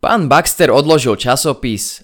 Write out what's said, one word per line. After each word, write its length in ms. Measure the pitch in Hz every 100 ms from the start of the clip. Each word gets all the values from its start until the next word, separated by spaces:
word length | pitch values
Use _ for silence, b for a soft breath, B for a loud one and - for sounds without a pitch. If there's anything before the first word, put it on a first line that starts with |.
Pán 240 | - 240 151
Baxter 480 | 139 170 - 160
odložil 400 | 120 147 156 123
časopis 880 | 104 123 135 160 139 127 107 - -